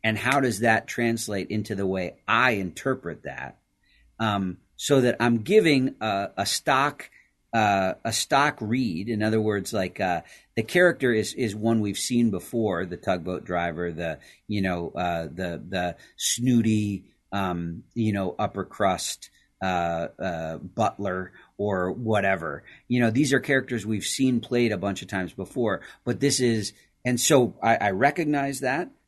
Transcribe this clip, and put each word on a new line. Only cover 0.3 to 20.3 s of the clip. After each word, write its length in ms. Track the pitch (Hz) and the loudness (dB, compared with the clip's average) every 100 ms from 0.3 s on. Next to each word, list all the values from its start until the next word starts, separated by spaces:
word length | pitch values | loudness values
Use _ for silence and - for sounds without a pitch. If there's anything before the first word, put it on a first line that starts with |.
| 139 | 2
does 200 | 131 98 | 2 2
that 260 | 113 110 - | 4 2 0
translate 640 | - 117 113 - 101 92 | -2 0 -2 -4 -6 -2
into 240 | 107 107 | -4 -4
the 120 | 98 98 | -2 -2
way 340 | 95 90 - - | -2 -4 -8 -2
I 240 | 113 127 | 2 2
interpret 720 | 104 92 - 135 131 85 78 | 2 -4 -4 -4 -4 -6 -10
that, 340 | 71 65 65 - _ _ _ _ _ _ | -12 -12 -12 -16 _ _ _ _ _ _
um, 380 | 110 101 92 90 _ _ | -2 0 -2 -6 _ _
so 240 | - 139 | 2 4
that 160 | 123 - | 4 2
I'm 200 | 120 117 | 2 2
giving 580 | 104 214 170 139 131 - | 4 6 6 4 2 -2
a, 300 | 110 98 98 - | -2 -2 -4 -4
a 100 | 101 | -2
stock, 640 | - - 135 143 - - - _ _ _ | -2 0 2 2 -4 -18 -20 _ _ _
uh, 420 | 113 107 98 95 - | 2 4 2 0 -2
a 80 | 113 | -4
stock 440 | 113 - 139 147 - | -4 0 2 2 -2
read. 480 | 107 123 120 85 104 | -2 0 0 -2 -4
In 140 | 107 | 0
other 180 | 107 110 | 2 2
words, 320 | 107 101 95 | 2 0 -2
like, 280 | 110 92 - | -2 -4 -2
uh, 220 | 95 85 - - _ - | -2 -2 -4 -20 _ -6
the 60 | |
character 500 | 110 175 180 - 127 | 0 4 4 4 2
is, 200 | 110 107 | 2 0
is 200 | - 117 104 | -2 -4 0
one 240 | 113 113 | 2 2
we've 180 | 104 101 | 0 -2
seen 320 | - 123 117 | 0 2 2
before, 540 | 95 - 117 107 87 | 0 -4 -2 0 0
the 120 | 90 87 | -4 -6
tugboat 460 | - 92 82 90 | -2 -2 -2 -6
driver, 480 | - 87 85 80 87 | -2 -2 -2 -2 -6
the, 260 | 80 82 76 - - _ | -4 -6 -8 -14 -20 _
you 140 | 104 | -2
know, 300 | 95 87 85 | 0 -2 -4
uh, 320 | - 90 85 | -4 -2 -2
the, 400 | 82 85 90 82 - | -6 -6 -6 -6 -6
the 280 | 95 90 85 - - | -4 -2 -6 -18 -8
snooty, 880 | - - 120 123 113 107 104 98 - _ _ | -4 0 2 4 4 2 0 -4 -8 _ _
um, 520 | 101 95 87 85 85 - | -4 -2 -2 -6 -8 -10
you 180 | - 110 | -2 0
know, 220 | 101 95 - | 0 -4 -2
upper 260 | 104 - | -4 -4
crust, 680 | 92 - 98 90 - - - _ _ _ | -10 0 0 2 -4 -10 -14 _ _ _
uh, 460 | 95 90 85 82 85 - | -2 0 0 -2 -6 -6
uh, 400 | 92 | -6